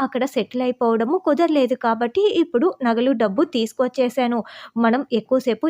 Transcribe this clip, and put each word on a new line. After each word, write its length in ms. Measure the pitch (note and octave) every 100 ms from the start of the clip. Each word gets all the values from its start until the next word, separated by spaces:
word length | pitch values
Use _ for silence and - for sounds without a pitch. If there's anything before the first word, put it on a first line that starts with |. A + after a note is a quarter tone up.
అక్కడ 240 | C4 B3
సెటిల్ 380 | C4 A#3+ G3 B3
అయిపోవడము 560 | B3+ B3 A#3 A3+ A#3 F#4
కుదరలేదు 600 | E4 D4 E4+ D4 B3 B3+
కాబట్టి 420 | A#3 A3+ A#3+ F#4+ G#4 E4+
ఇప్పుడు 300 | D#4 A#3+ E4+ -
నగలు 300 | A#3+ A3+ B3+
డబ్బు 300 | A#3 G#3+ G#3
తీసుకొచ్చేశాను. 960 | F4+ A#3+ A3 - B3 C4 B3 B3+ A#3+ A#3+ - - - A3+
మనం 260 | A#3 B3 -
ఎక్కువసేపు 540 | A3+ - C4 B3+ A3